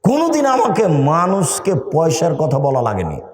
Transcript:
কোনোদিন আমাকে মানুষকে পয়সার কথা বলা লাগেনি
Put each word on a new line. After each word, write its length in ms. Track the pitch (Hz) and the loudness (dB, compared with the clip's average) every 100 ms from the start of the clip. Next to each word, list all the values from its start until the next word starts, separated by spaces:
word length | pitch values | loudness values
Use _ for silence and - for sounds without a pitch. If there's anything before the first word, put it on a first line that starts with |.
কোনোদিন 420 | 185 285 330 302 277 | 2 2 2 2 2
আমাকে 420 | 254 247 185 208 | 2 2 2 2
মানুষকে 880 | 147 135 165 180 196 175 - - 180 - | 2 2 2 2 0 -2 -4 -2 -2 -2
পয়সার 420 | 147 165 139 170 147 | 0 0 0 -2 0
কথা 240 | 156 135 | 0 0
বলা 220 | 139 131 | 0 0
লাগেনি 400 | 117 101 85 76 - | -2 -4 -6 -8 -14